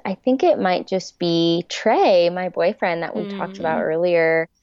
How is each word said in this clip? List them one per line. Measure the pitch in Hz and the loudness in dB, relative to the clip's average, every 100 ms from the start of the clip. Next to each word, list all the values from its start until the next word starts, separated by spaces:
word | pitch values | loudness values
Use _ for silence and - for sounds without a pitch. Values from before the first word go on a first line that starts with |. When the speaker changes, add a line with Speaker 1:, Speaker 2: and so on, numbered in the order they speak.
| 202 | -8
Speaker 1:
I | 190 | -4
think | 254 262 | -2 2
it | 359 208 | 2 2
might | 190 180 - | 0 -2 -2
just | 190 - - | -6 -6 -4
be | 175 170 170 170 - | 0 2 2 0 -4
Trey, | - 220 311 320 180 175 | -2 0 2 4 4 2
my | 180 185 | 0 -6
boyfriend | 170 175 - 190 170 | -2 -2 0 -4 -2
that | 160 - | -6 -6
we | 202 | -8
talked | 196 170 190 | -8 -10 -6
about | 160 160 | -4 -2
Speaker 2:
Mm. | |
Speaker 1:
earlier. | 165 160 180 170 160 165 165 _ | -2 0 2 2 2 2 -2 _